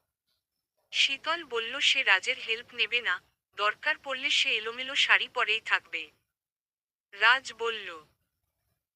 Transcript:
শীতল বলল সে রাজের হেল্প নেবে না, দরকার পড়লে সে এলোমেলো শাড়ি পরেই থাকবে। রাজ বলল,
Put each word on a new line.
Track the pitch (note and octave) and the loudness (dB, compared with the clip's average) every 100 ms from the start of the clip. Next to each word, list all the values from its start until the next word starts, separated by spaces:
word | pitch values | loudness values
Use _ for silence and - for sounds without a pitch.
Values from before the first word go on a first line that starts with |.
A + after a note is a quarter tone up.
| _ _ _ _ _ _ _ _ _ | _ _ _ _ _ _ _ _ _
শীতল | - C#4 C4+ D#4 E4+ | 0 0 0 -4 -4
বলল | D4 A#3 A3+ C4+ | -4 -6 -4 0
সে | D4 C4+ | 2 4
রাজের | A#3 F#3+ A#3 B3+ | 4 4 2 -4
হেল্প | A#3 A3+ A#3+ | -4 -6 -6
নেবে | A#3+ G#3+ A#3+ | -4 -2 0
না, | G#3 F3+ - _ _ - | -2 -4 -6 _ _ -2
দরকার | G#3 G#3 D4+ D#4 | -2 -2 -4 -4
পড়লে | C#4 C4 C#4+ | -6 -6 0
সে | - C4+ A3+ | 0 2 0
এলোমেলো | A3 A#3+ C4 C#4 | -4 -8 -4 0
শাড়ি | - G3+ A#3 | 4 4 2
পরেই | B3 G#3+ A3 | -2 0 -2
থাকবে। | - F#3+ - E3 D3+ _ _ _ _ _ _ _ _ _ _ | 0 -2 -2 -10 -12 _ _ _ _ _ _ _ _ _ _
রাজ | G3 A3 C4 B3+ | 2 4 4 0
বলল, | A3 A#3 A3 F#3+ E3 D3+ _ _ _ _ _ _ _ _ | -6 -4 -4 -8 -14 -18 _ _ _ _ _ _ _ _